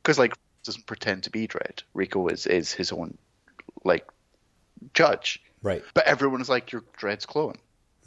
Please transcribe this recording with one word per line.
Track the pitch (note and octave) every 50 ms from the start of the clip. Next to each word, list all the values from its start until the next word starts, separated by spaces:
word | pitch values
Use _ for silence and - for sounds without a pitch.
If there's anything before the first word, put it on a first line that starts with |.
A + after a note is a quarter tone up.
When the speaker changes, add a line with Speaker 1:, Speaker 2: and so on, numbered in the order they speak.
Speaker 1:
'Cause, | - - D3+
like, | C#3 B2+ A2+ - - _ _ _ _ -
doesn't | - G#2+ - -
pretend | - A2 - - G#2+ G2 F#2+ F2+
to | -
be | - A2 A2
Dredd. | G#2+ - - - - - - - _ -
Rico | F#2+ F#2+ - - G2 F2+
is, | E2+ E2+ - -
is | - F2 F2+ D#2 - -
his | - F#2 -
own, | F2 E2 E2+ E2 - - _ _ _ _ _ _ _ - - - - - -
like, | - E2+ - - - _ _ _ _ _ _ _ _ _ _ _ _ _ - A#2 C3+ -
judge. | - E3 D3 - - - - - - _ _ _ _
Speaker 2:
Right. | - G#2 F#2 - - - -
Speaker 1:
But | F3 D3+
everyone | D3+ D3 B2+ C#3 C#3 C3 B2+
is | B2+ B2
like, | C3 B2 A#2 -
"You're | - A#2 - _ _ -
Dredd's | - G2+ G#2 G#2 -
clone." | - - D3+ D#3 A#2 - - _ _ _ _ _ _ _ _ _